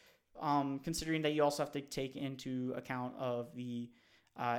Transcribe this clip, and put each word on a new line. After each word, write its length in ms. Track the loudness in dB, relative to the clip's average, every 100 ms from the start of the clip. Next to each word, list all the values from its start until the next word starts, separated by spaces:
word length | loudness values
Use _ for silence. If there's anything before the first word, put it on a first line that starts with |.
| -20 _ _ -2
um, 380 | 4 4 4 0
considering 420 | -2 -2 0 2
that 120 | 4
you 100 | 6
also 180 | 4 4
have 100 | 0
to 100 | -2
take 340 | -6 -4 -4 -4
into 560 | -6 -4 -4 -2 -2
account 380 | -2 -4 -4 -4 -2
of 360 | -2 -2 -4
the, 360 | -8 -6 -6 -6 -12 _ _ _ -4
uh, 180 | 0